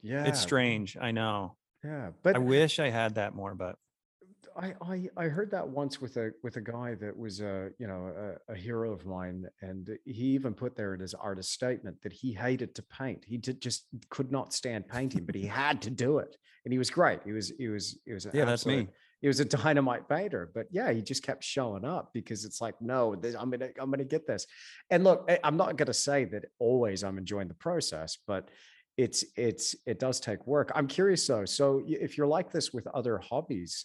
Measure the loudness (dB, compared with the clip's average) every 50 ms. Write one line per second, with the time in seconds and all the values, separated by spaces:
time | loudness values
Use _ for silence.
0 | -8 -4 -2 0 0 2 2 2 2 4 4 4 6 4 4 2 -2 -4 -6 -4
1 | -2 0 0 2 2 2 0 0 -2 -6 -8 _ _ _ _ _ -10 -8 -8 -8
2 | -8 -8 -8 0 4 4 4 6 6 6 8 8 6 6 4 2 2 2 2 2
3 | 2 2 2 0 -2 -2 -2 -6 -6 -6 -6 -6 -6 -6 -8 -10 _ _ _ _
4 | _ _ _ _ -20 -20 -20 _ -20 -16 -12 -8 -8 -8 -8 -8 -8 -6 -4 -4
5 | -6 -6 -4 -2 -2 0 0 -2 -2 -2 -2 -4 -4 -4 -2 -2 -2 -2 -4 -6
6 | -8 -6 -4 -2 -4 -4 -4 -6 -8 -8 -8 -6 -8 -6 -6 -6 -6 -6 -6 -6
7 | -8 -8 -8 -8 -8 -8 -8 -6 -6 -4 -4 -4 -6 -6 -8 -8 -8 -6 -6 -6
8 | -6 -6 -8 -8 -8 -8 -10 -10 -12 -12 -12 -10 -8 -4 -2 -2 -2 -2 -4 -6
9 | -8 -8 -6 -6 -6 -6 -6 -8 -10 -12 -14 _ -12 -10 -10 -10 -10 -10 -10 -10
10 | -10 -10 -6 -2 0 2 2 2 0 -2 -4 -4 -6 -6 -6 -4 -4 -4 -4 -6
11 | -6 -8 -10 -8 -6 -6 -6 -6 -6 -6 -4 -2 -2 -2 -2 -2 -6 -10 -12 -10
12 | -12 -12 -10 -6 -6 -6 -4 -2 0 0 0 0 -2 -4 -8 -10 -14 -14 -10 -8
13 | -6 -6 -6 -8 -8 -8 -8 -6 -4 -6 -6 -4 -4 -4 -6 -6 -6 _ -16 -16
14 | -14 -8 -6 -6 -4 -2 -2 -2 -2 -4 -6 -4 -4 -4 -4 -4 -6 -6 -4 -2
15 | -2 0 -2 -2 -2 -2 -4 -4 -4 -2 -2 0 2 2 2 0 -2 -4 -2 0
16 | 2 4 4 2 2 -2 -8 -18 _ _ _ _ -4 0 0 2 2 2 4 6
17 | 6 6 4 2 -2 -4 -4 -4 -4 -6 -6 -6 -4 -4 -2 -4 -4 -6 -10 -10
18 | _ -10 -8 -8 -6 -2 2 4 4 4 4 2 2 2 2 2 0 -2 -6 _
19 | _ _ _ _ 2 4 4 4 4 4 2 4 4 6 6 6 4 4 2 -2
20 | 0 0 0 0 0 0 -2 -4 -4 -6 -6 -8 -6 -4 -2 0 2 2 2 0
21 | 0 -2 -4 -4 -4 -4 -4 -4 -6 -4 -2 -2 -2 -2 -2 -4 -4 -4 -4 -4
22 | -6 -6 -8 -8 -6 -6 -8 -8 -8 -10 -8 -6 -6 -6 -6 -6 -4 0 2 2
23 | 2 2 2 0 -4 -4 -4 -4 -4 -4 -2 -4 -4 -6 -8 -6 -4 -2 -2 -2
24 | -2 -2 -2 -2 -2 -2 -4 -4 -4 -8 -14 -18 -20 -20 -20 -20 0 4 4 8
25 | 10 8 8 8 6 4 4 4 4 4 4 4 2 2 2 2 2 2 2 2
26 | 2 2 4 2 2 2 -2 -6 -8 -10 _ 0 4 4 6 6 4 2 2 0
27 | -2 -4 -4 -4 -4 -2 -2 -2 -2 -4 -6 -6 -4 -2 0 0 0 -2 -2 -4
28 | -6 -8 -8 -8 _ -2 -2 -2 -4 -6 -14 -20 -20 -20 -20 -20 _ _ _ 2
29 | 2 2 2 -2 -4 -2 -2 0 0 0 0 0 -2 -4 -4 -4 _ -4 -2 0
30 | 0 0 0 0 -2 -4 -4 -4 -2 2 2 2 2 2 2 0 0 2 2 4
31 | 4 6 6 4 4 2 2 2 2 0 2 4 4 4 4 4 2 0 -2 -2
32 | -2 -4 0 2 2 4 4 2 0 0 -2 -2 -2 -2 -4 -6 -6 -4 -4 -2
33 | 0 0 0 -2 -2 -2 -2 -2 -2 -2 -4 -4 -4 -6 -8 -8 -8